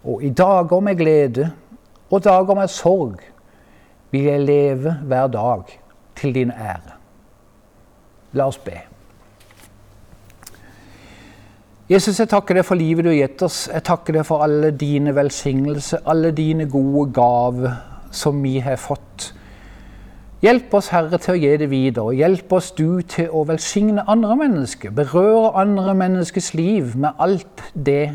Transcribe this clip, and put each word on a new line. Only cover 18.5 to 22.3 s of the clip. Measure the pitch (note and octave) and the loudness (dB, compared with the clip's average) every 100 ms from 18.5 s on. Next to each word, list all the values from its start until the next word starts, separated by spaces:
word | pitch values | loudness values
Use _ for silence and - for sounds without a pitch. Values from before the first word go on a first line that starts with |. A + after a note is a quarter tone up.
| C3 | -2
har | C3 B2+ | -4 -6
fått. | - C#3+ - - - - - - - - - - - - - - | -6 -10 -10 -16 -16 -16 -20 -20 -20 -20 -20 -20 -20 -20 -20 0
Hjelp | G3+ B3 B3 G3+ | 2 2 2 -2
oss, | - | 0
Herre, | F3 D#3+ F3 | -2 0 -2
til | - | 0
å | F3+ | 2
gi | D3 D3+ | 2 2
det | D3+ | 0
videre. | C3+ C3 A#2+ A2 C3 | 0 0 0 -2 2
Hjelp | D#3+ | 2